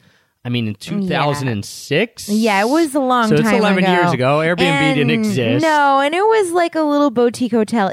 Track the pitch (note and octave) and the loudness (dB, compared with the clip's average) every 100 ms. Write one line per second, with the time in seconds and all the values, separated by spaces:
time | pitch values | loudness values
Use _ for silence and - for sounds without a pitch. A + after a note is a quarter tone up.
0 | _ _ _ _ B2 A#2+ A2+ G#2 - G#3 | _ _ _ _ -6 -4 -4 -8 -8 -6
1 | F#3+ C#3+ D3 C#3+ C3 G#2+ - - - C#3+ | -4 -2 -2 -2 -4 -6 -8 -16 -6 -4
2 | A#3 - - G#3+ A3 G3 A3 D4+ E4 C#4 | -4 -8 -4 -2 0 0 0 0 0 -2
3 | B3+ B3 A3 - A3+ G#3 G#3 F#3+ F#3 F3+ | 0 0 2 2 2 2 2 2 2 2
4 | F3 C#3+ B2+ D3 D#3+ F3 - C#4 C4+ C4 | 2 2 0 2 0 0 0 2 2 2
5 | A#3+ A#3 G#3+ G3 A#3 C#4+ D#4+ D4+ C#4+ C4+ | 0 0 -2 -2 0 0 2 2 2 2
6 | C#4+ E4+ G#4+ A4 F#4 E4+ E4+ D#4+ D4+ C#4+ | 0 0 2 2 0 0 0 0 0 2
7 | D4 A#3 A#3+ A3+ B3 A3+ G#3+ A#3 G3 | 2 2 0 0 -2 -2 0 -2 -2